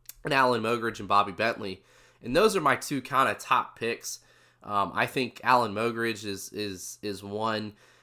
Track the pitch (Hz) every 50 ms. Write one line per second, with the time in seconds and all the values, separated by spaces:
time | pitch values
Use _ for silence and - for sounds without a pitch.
0 | _ - - - - 151 143 135 131 127 123 110 110 113 120 117 117 113 110 -
1 | 104 95 101 101 101 101 90 92 107 117 - - 107 95 95 - _ _ _ _
2 | _ _ _ _ - 117 131 170 220 214 190 185 151 135 123 - - - 143 131
3 | 123 - 139 131 131 110 101 - - - 131 117 - - - - 117 117 113 -
4 | - - - - _ _ _ _ _ _ _ _ - - 104 101 98 90 - 107
5 | 120 123 - 143 127 - - - - 123 127 123 117 107 98 110 117 120 113 117
6 | 117 113 107 101 110 101 98 95 - - - 104 104 101 92 90 - - - -
7 | - 104 98 95 101 101 101 107 110 110 107 107 107 104 104 _ _ _ _ _